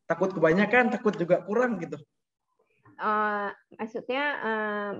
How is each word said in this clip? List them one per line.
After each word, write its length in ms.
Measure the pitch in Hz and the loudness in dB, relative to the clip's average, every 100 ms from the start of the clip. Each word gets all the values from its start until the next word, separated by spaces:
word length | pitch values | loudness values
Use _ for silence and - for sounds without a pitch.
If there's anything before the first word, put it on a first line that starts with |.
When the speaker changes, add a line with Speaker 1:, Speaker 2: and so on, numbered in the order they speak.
Speaker 1:
takut 240 | - 165 190 | -4 0 -2
kebanyakan, 600 | 180 160 180 202 247 240 | 4 4 4 4 4 4
takut 240 | 214 214 165 | 2 0 0
juga 240 | 170 180 | 2 2
kurang 380 | - 220 247 190 | 2 0 0 -2
gitu. 160 | 156 - - _ _ _ _ _ _ _ - - | -8 -12 -16 _ _ _ _ _ _ _ -20 -6
Speaker 2:
Eh, 520 | 202 214 311 311 302 - _ - | -2 0 0 -2 -4 -8 _ -12
maksudnya, 480 | 220 226 - 262 294 - | -10 -8 -6 -2 -2 -4
eh, 500 | 220 220 214 208 208 196 | -4 -4 -4 -4 -6 -6